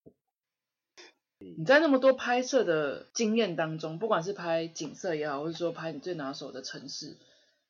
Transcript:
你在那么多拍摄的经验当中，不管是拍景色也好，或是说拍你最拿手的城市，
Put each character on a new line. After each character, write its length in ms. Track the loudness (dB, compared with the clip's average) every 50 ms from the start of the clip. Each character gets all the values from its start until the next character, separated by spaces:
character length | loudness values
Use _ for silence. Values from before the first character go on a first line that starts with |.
| _ -20 _ _ _ _ _ _ _ _ _ _ _ _ _ _ _ _ _ -20 -20 -20 _ _ _ _ _ _ -16
你 220 | -14 -8 -6 4
在 160 | 6 6 8
那 80 | 8 6
么 100 | 4 6
多 140 | 6 6 4
拍 300 | 4 2 0 2 2 2
摄 220 | 2 2 2 4
的 440 | 4 2 2 2 0 -2 -6 -10 -12 _
经 200 | -2 0 2 2
验 220 | 2 2 0 0
当 220 | -2 -2 -2 -2 -4
中， 200 | -6 -6 -6 -4
不 100 | 0 0
管 140 | 2 0 0
是 120 | -2 -6
拍 320 | -6 -2 -2 0 0 -2
景 280 | -4 -8 -10 -10 -10 -10
色 200 | -8 -4 -4 -2
也 120 | -2 -2
好， 140 | -2 -4 -4
或 100 | -4 -6
是 60 | -4
说 160 | -2 -4 -4 -4
拍 180 | -4 -8 -8
你 80 | -8 -8
最 140 | -8 -6 -6
拿 220 | -6 -6 -8 -8
手 180 | -8 -10 -12 -12
的 80 | -12
城 300 | -12 -10 -12 -12 -12 -12
市， 260 | -12 -10 -12 -12 -14 -18 -20 _ _ _ _ _ _ _ _ _